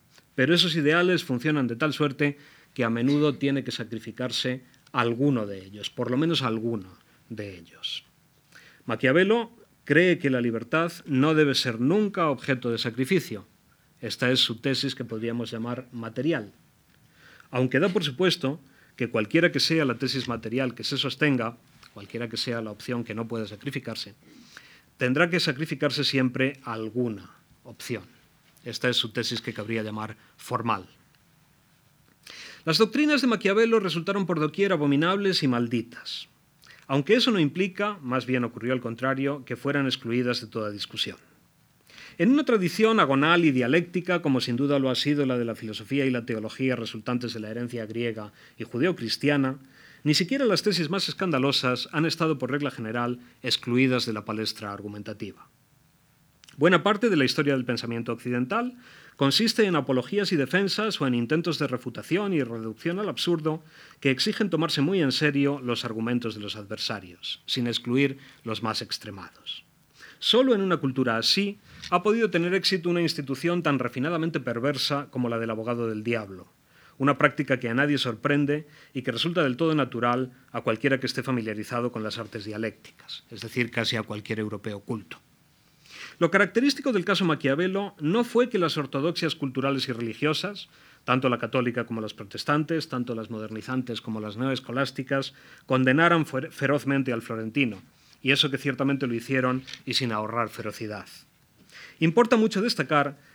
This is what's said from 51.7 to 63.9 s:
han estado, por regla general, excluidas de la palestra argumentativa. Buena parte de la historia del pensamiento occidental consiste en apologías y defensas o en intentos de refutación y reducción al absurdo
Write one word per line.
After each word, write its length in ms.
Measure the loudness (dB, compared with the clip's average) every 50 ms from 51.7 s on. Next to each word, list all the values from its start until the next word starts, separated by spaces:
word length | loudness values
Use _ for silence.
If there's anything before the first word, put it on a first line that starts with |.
| 0 0 -4 -4 -2
han 120 | 0 0
estado, 320 | 0 0 0 0 0 0
por 140 | -2 -2 -2
regla 200 | -2 -2 -2 -4
general, 480 | -6 -6 -8 -6 -4 -2 -2 -2 -4 -6 -10 -18 _ _
excluidas 640 | -4 -4 -4 -2 -2 0 2 4 4 4 4 2 0
de 80 | -2 -4
la 120 | -6 -6
palestra 480 | -6 -4 -4 -4 -6 -6 -8 -10 -10 -10
argumentativa. 760 | -10 -10 -10 -12 -10 -12 -12 -12 -10 -12 -12 -12 -16 -20 -20 _ _ _ _ _ _ _ _ _ _ _ _ _ _ _ _ _ _ -20 -20 0
Buena 260 | 4 6 6 6 6 6
parte 260 | 2 2 2 2 2
de 60 | 4
la 100 | 4 4
historia 280 | 4 2 0 0 0 0
del 120 | 0 0
pensamiento 460 | -2 -4 -4 -4 -6 -6 -6 -4 -6
occidental 640 | -6 -6 -6 -4 -2 -2 -2 0 -2 -2 -2 -4 -6 -12 -18 -20 -20 -20 -20 -20 -2
consiste 500 | 0 2 2 4 2 2 2 2 2 2
en 100 | 4 2
apologías 560 | 2 2 2 0 0 0 0 0 0 0 2
y 40 | 2
defensas 640 | 2 2 2 2 2 2 2 0 0 -2 -2 -2 0
o 80 | 0
en 80 | 0 2
intentos 420 | 0 2 2 2 0 2 0 -2
de 100 | -2 -2
refutación 640 | -2 -2 -4 -6 -8 -10 -10 -4 -2 -2 0 0 0 0
y 100 | 0 0
reducción 560 | -2 -4 -6 -6 -8 -8 -6 -4 -4 -2 -2
al 100 | -4 -4
absurdo 540 | -4 -2 0 0 0 2 0 -2 -2 -2 -6 -14 -20 -20 -20 -20